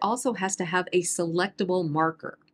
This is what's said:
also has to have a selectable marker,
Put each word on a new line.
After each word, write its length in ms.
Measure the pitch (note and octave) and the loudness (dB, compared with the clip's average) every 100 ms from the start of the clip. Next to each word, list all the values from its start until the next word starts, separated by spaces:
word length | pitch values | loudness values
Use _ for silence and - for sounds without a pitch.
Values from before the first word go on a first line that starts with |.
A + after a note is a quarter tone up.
also 320 | G3+ B3+ C4 | 0 0 -2
has 220 | A3 F#3+ - | -2 -2 -2
to 80 | |
have 240 | F3 F3+ F3 | 0 0 2
a 100 | F3+ | 0
selectable 840 | E3+ - E3+ E3 F#3+ - F#3 F3+ E3 | 0 -2 0 2 0 0 0 2 2
marker, 500 | D3+ D#3+ D#3+ - - _ | 2 0 0 -12 -14 _